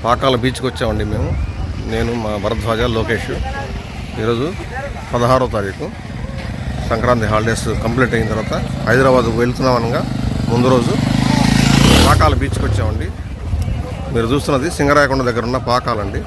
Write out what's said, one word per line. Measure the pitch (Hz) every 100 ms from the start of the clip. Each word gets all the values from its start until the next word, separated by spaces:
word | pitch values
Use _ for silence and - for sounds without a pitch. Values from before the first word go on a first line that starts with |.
| 113
పాకాల | 123 139 123
బీచ్కి | 127 123 127
వచ్చామండి | - 113 107 104
మేము. | 107 104 - - - - - -
నేను, | 113 113 120
మా | 107 104
భరద్వాజ, | 104 113 110 110 120 113
లోకేష్. | 110 107 - - - - - - - - - -
ఈరోజు | 110 117 147 202 - 254 285 - -
పదహారో | 123 120 131 123
తారీఖు, | 110 98 92 160 - - - - - - - - - -
సంక్రాంతి | 113 120 120 107
హాలిడేస్ | 107 113 110 120 107
కంప్లీట్ | 113 120 123
అయిన | 117 110
తర్వాత | 107 104 156 131 - -
హైదరాబాద్ | 127 135 127 117 117
వెళ్తున్నాం | 123 117 131 123
అనగా | 117 143 - - - - -
ముందు | 117 123
రోజు | 127 117 - - - - - - - - - - - 139
పాకాల | 151 156 131
బీచ్కి | 135 - -
వచ్చామండి. | 107 113 107 165 - - - - - - - - - -
మీరు | 120 113
చూస్తున్నది | 139 151 139 156
సింగరాయకొండ | - 143 143 143 135
దగ్గర | 123 117 117
ఉన్న | 127
పాకాలండి. | 117 123 127 110 98 95